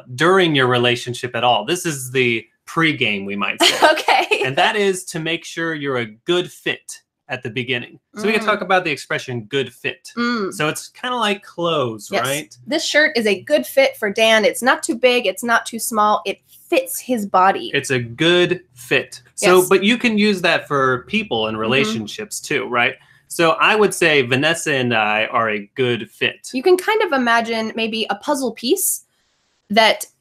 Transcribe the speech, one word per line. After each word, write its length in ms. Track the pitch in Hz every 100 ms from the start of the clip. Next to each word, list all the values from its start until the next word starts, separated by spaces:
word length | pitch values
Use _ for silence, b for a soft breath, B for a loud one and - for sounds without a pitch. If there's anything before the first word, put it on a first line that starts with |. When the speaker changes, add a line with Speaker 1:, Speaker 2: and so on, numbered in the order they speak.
| -
Speaker 1:
during 400 | 123 165 190 175
your 120 | 147 127
relationship 680 | 123 120 120 - 120 120
at 80 | 117
all. 200 | 123 110
This 220 | 110 175 170
is 240 | 139 127
the 360 | 131 123 113 - _ -
pregame, 580 | 165 160 131 113 101 98
we 100 | 101
might 260 | 98 -
say. 120 | - -
Speaker 2:
<laughs> 140 | 302
Okay. 500 | 311 - - 359 427
Speaker 1:
And 120 | 131 143
that 200 | 196 214
is 280 | 196 185
to 140 | - 170
make 240 | 160 165
sure 300 | - 170 165
you're 240 | 156 143 127
a 80 | 113
good 440 | 110 - 180 175
fit 480 | - 160 - - - _ _ -
at 140 | 127
the 80 | 123
beginning. 480 | 113 120 123 117 - _ 208
So 100 | 214
we 60 |
can 100 | 220
Speaker 2:
Mm. 40 | 214
Speaker 1:
talk 140 | 208
about 240 | 180 185
the 60 | 175
expression 520 | 135 - 156 - 120
good 280 | 104 139 113
fit. 380 | - 127 - - 233
Speaker 2:
Mm. 360 | 240 240 190
Speaker 1:
So 160 | 196 151
it's 200 | 147 -
kinda 280 | - - 247
like 260 | 165 202
clothes, 680 | - - 170 156 123 110 -
Speaker 2:
Yes. 140 | 196 131
Speaker 1:
right? 300 | 143 - - -
Speaker 2:
This 180 | 311
shirt 320 | - 294 302 240
is 100 | 214
a 140 | 190
good 240 | - 302 -
fit 300 | - 269 -
for 140 | 208
Dan. 340 | 202 220 220
It's 160 | 190 -
not 200 | 247 311
too 140 | - 240
big, 300 | 254 247 208
it's 160 | 190
not 200 | 233 233
too 140 | - 226
small, 420 | - 220 208 214 196
it 140 | - _ - -
fits 260 | 349 523 -
his 260 | - 240 202
body. 440 | 185 190 165 117
Speaker 1:
It's 160 | 139 131
a 80 | 127
good 640 | 117 117 165 180 175 175 _
fit. 500 | - - 135 - - _
So, 240 | - - 185
Speaker 2:
Yes. 100 | 180
Speaker 1:
but 140 | 190
you 120 | 202 240
can 180 | 247 214
use 240 | 214 185
that 240 | 170 147 -
for 380 | 143 131 123
people 420 | - 214 - 113 110
and 60 |
Speaker 2:
Mm-hmm. 60 | 110 110
Speaker 1:
relationships 720 | 135 214 220 104 - 107 -
too, 240 | - 143 113 120
right? 160 | 120 - b b b
So 160 | - 165 160 160
I 40 | 214
would 180 | 202
say 280 | - 170 147
Vanessa 500 | 120 127 156 165 160
and 180 | 135 123
I 320 | 113 107 107 110
are 220 | 127 113
a 160 | 104 101
good 360 | - 123 113 113
fit. 400 | - - - -
Speaker 2:
You 100 | 254
can 140 | 370 359
kind 260 | 392 440
of 100 | 392
imagine 600 | 269 240 233 226 226 220
maybe 320 | 226 220 220 -
a 40 | 202
puzzle 360 | - 269 254
piece 520 | - 233 359 - - _ _ _ _ _ _ -
that 340 | 208 220 - - _